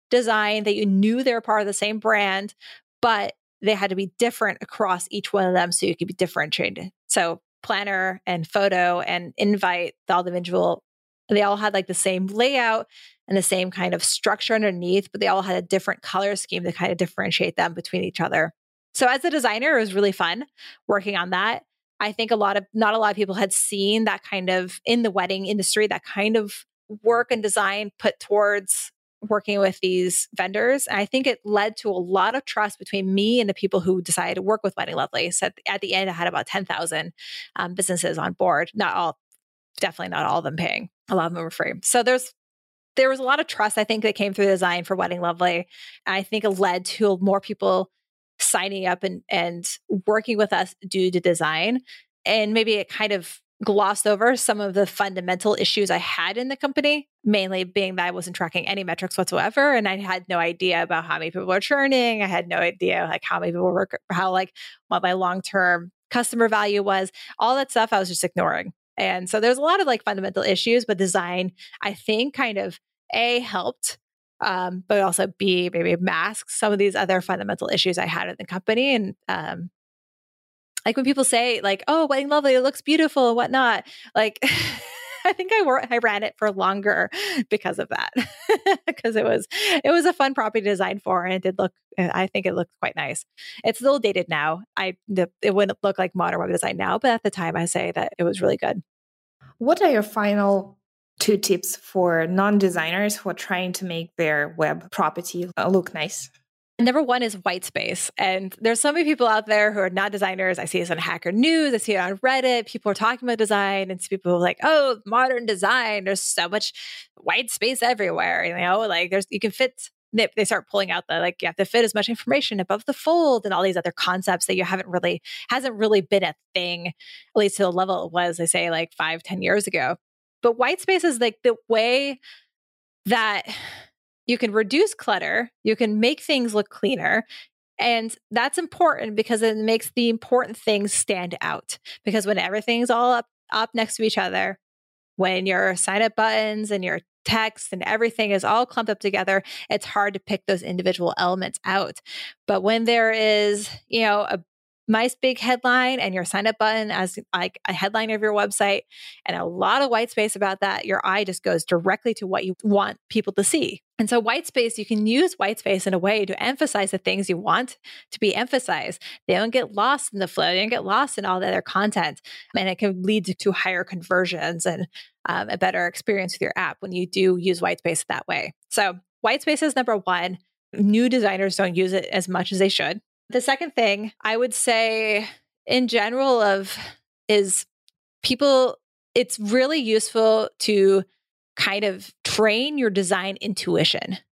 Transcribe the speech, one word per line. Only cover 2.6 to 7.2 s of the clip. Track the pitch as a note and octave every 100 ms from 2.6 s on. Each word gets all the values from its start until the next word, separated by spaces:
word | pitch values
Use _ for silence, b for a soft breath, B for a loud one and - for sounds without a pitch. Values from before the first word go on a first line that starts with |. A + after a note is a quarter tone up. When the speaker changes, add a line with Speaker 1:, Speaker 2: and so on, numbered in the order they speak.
| B B B -
Speaker 1:
but | A#3+ G#3+ G3+ - _ _
they | G3
had | G3+ G3
to | F#3
be | G3 -
different | A#3 - G#3 -
across | - - G3+ F3+ -
each | - -
one | G3+ F#3
of |
them | F3+ F3
so | E3+ G3
you | E3+
could | F#3
be |
differentiated. | F#3+ F3+ - D3+ - - - F#3 _ -
So | G#3+